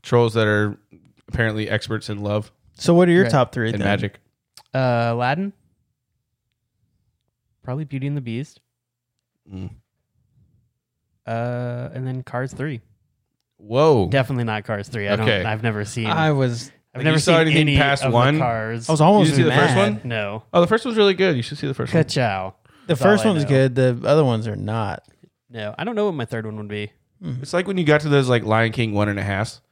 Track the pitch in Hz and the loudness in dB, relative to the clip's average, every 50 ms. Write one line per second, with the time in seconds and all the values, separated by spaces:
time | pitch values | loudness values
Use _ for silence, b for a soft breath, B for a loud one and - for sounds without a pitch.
0 | _ - 123 120 120 113 107 113 110 107 104 104 104 104 - _ _ _ - 90 | _ 2 2 2 2 2 2 0 2 2 2 2 0 -2 -4 _ _ _ -20 -20
1 | _ _ _ _ _ - - - 117 110 107 107 107 104 107 104 - - 113 107 | _ _ _ _ _ -8 -4 -2 -2 -2 -2 -4 -4 -4 -4 -4 -4 -6 -8 -8
2 | - - 107 101 104 101 104 107 104 - _ _ _ _ _ - - - 170 170 | -8 -10 -10 -8 -4 -4 -4 -4 -4 -6 _ _ _ _ _ -4 0 4 4 6
3 | 180 175 170 180 190 117 113 139 123 - - 123 113 110 110 104 - 101 101 101 | 6 6 6 4 4 4 2 2 2 0 -2 -4 -4 -4 -2 -2 0 0 0 0
4 | 98 101 - _ _ _ _ _ _ _ _ - _ _ - 131 131 127 120 117 | -2 -6 -8 _ _ _ _ _ _ _ _ -20 _ _ -4 -2 0 0 0 0
5 | 117 117 117 120 123 127 147 170 196 202 - _ _ _ _ _ _ _ _ _ | 0 -2 -2 -2 -2 -2 -2 -2 -4 -8 -8 _ _ _ _ _ _ _ _ _
6 | _ _ _ _ _ _ _ _ _ _ _ _ _ _ _ _ _ _ _ _ | _ _ _ _ _ _ _ _ _ _ _ _ _ _ _ _ _ _ _ _
7 | _ _ _ _ _ _ _ _ _ _ _ _ _ 127 127 151 156 139 139 135 | _ _ _ _ _ _ _ _ _ _ _ _ _ -10 -8 -8 -8 -8 -8 -8
8 | 131 143 143 147 127 120 113 120 147 - _ _ _ _ _ _ _ _ _ _ | -6 -6 -6 -6 -6 -6 -8 -8 -8 -10 _ _ _ _ _ _ _ _ _ _
9 | _ _ _ _ _ _ _ _ _ - 98 95 95 - - - _ _ _ _ | _ _ _ _ _ _ _ _ _ -16 -12 -12 -12 -12 -14 -18 _ _ _ _
10 | _ _ _ _ _ _ _ _ _ _ _ _ _ _ _ _ _ _ _ _ | _ _ _ _ _ _ _ _ _ _ _ _ _ _ _ _ _ _ _ _
11 | _ _ _ _ _ 117 113 113 117 120 123 123 123 123 120 120 123 - - 123 | _ _ _ _ _ -8 -6 -6 -4 -6 -6 -6 -6 -8 -8 -8 -10 -10 -10 -8
12 | 131 131 127 131 127 - - 123 131 127 - - 135 156 139 110 _ _ _ _ | -8 -6 -8 -8 -10 -8 -6 -6 -6 -6 -8 -8 -8 -8 -8 -10 _ _ _ _
13 | _ _ _ _ _ _ _ _ _ _ _ _ - 104 113 131 156 160 147 113 | _ _ _ _ _ _ _ _ _ _ _ _ -12 -2 0 4 4 6 6 4
14 | 95 82 - 135 127 - 135 120 120 113 107 107 101 - 110 101 98 - - 113 | 4 2 0 0 0 0 -2 -4 -2 -4 -4 -6 -6 -6 -6 -6 -8 -8 -8 -6
15 | 101 101 104 104 107 113 107 95 90 110 107 107 113 117 107 104 104 101 - 123 | -2 -2 -2 0 2 0 0 0 0 -2 -4 -2 -2 -4 -2 -4 -6 -6 -6 -6
16 | 113 110 160 160 156 156 147 135 131 123 117 117 117 - _ _ _ _ _ 131 | -4 -2 0 0 2 2 2 0 0 -2 -2 -6 -10 -14 _ _ _ _ _ -2
17 | 139 156 156 156 147 180 170 165 165 160 156 156 151 151 139 139 143 139 139 139 | 0 2 2 2 4 4 4 4 4 4 4 4 4 4 4 4 4 2 2 0
18 | 135 131 117 117 123 139 147 156 131 120 117 113 110 110 117 117 113 - 160 147 | 0 2 2 4 4 4 2 2 0 -2 -2 -4 -6 -6 -8 -8 -2 -2 2 4
19 | 151 180 208 208 156 - 143 - 175 156 - - - - - 190 202 208 208 - | 6 6 6 6 4 4 4 4 2 4 4 4 4 4 4 2 2 2 0 -4
20 | - 123 117 110 104 101 104 110 _ _ - 175 175 175 220 226 - 254 226 220 | -4 -4 -2 -2 -2 -4 -8 -10 _ _ 2 2 4 4 2 0 0 -2 0 2
21 | 208 202 190 180 190 185 151 123 117 - 147 - - - - - 120 - - 165 | 2 2 4 2 0 0 0 -2 -4 -6 -8 -8 -6 -6 -4 -6 -6 0 2 2
22 | 151 - - 143 127 110 98 95 92 95 - _ _ _ _ _ _ - 165 120 | 2 2 0 0 0 0 -2 -4 -6 -8 -12 _ _ _ _ _ _ -4 -2 2
23 | - 190 208 202 - 220 190 156 143 135 139 135 135 131 120 131 127 127 123 120 | 4 4 4 4 4 2 2 2 0 2 4 4 4 2 2 2 2 2 0 0
24 | - - 143 160 151 127 117 110 110 113 104 98 98 101 110 113 107 98 - - | 0 2 4 4 4 2 2 0 -2 -6 -6 -6 -6 -4 -4 -4 -4 -6 -6 -10
25 | _ _ _ _ _ _ _ _ _ _ 120 113 104 104 107 - 175 226 240 208 | _ _ _ _ _ _ _ _ _ _ -14 -10 -10 -10 -10 -8 -8 -6 -2 -2
26 | 208 208 175 143 117 - 120 113 110 110 107 107 107 104 104 104 104 101 _ _ | -2 -2 -2 -4 -6 -6 -6 -8 -8 -8 -10 -10 -10 -8 -8 -8 -8 -10 _ _
27 | _ _ _ _ 190 160 123 127 135 - - 175 190 196 196 185 170 147 151 151 | _ _ _ _ -12 -10 -10 -10 -8 -4 -4 -4 -2 -2 -2 0 2 4 2 2
28 | 151 151 143 143 135 127 123 117 - 107 110 113 113 113 107 - 117 110 104 101 | 4 2 2 2 4 4 0 0 2 0 2 2 2 0 0 -2 -4 -2 0 0
29 | 104 104 101 101 101 101 98 95 110 - - - _ _ | 0 0 -2 -4 -4 -4 -4 -4 -4 -6 -8 -18 _ _